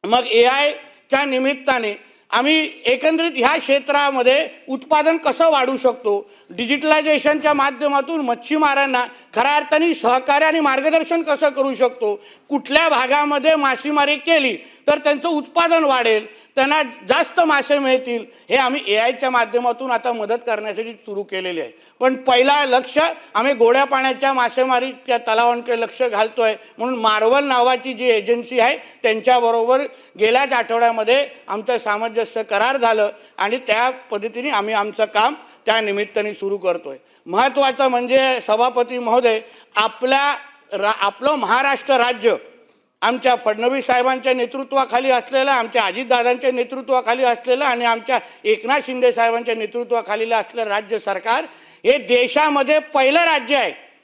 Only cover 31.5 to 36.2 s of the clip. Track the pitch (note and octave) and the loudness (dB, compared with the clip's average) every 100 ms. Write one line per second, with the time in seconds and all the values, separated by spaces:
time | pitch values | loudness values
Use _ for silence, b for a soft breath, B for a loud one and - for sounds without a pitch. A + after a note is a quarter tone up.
31.5 | G3+ G#3 A#3+ A3 G#3 A3+ A3 A3 A3+ G#3+ | -6 -2 -2 -2 -4 -2 -4 -4 -6 -4
32.5 | G3+ A#3 C4+ A#3 A3 G#3 - B - G3+ | 0 0 2 2 2 0 -4 B -6 -4
33.5 | B3 B3+ G#3+ B3 C4 - G#3 G#3+ A#3+ C#4 | -2 0 0 0 -2 -8 -8 -6 -6 -4
34.5 | A3 G#3 A3 G#3 F#3+ G#3+ G#3 A#3 D4+ B | -4 -2 -2 -4 -2 -2 2 0 -2 B
35.5 | B - A3 G#3+ G3+ G#3 - | B 0 0 0 -2 -2 -4